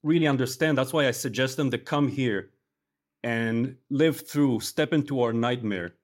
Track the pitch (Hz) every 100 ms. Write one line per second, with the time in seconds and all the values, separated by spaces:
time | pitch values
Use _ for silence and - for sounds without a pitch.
0 | 151 165 156 135 127 - 156 139 131 160
1 | 135 120 139 110 131 131 139 120 - 147
2 | 143 135 123 101 92 _ _ _ _ _
3 | _ _ 120 113 117 117 131 - _ 139
4 | 160 - - 147 143 113 - - 151 156
5 | 147 135 120 117 120 123 113 98 85 _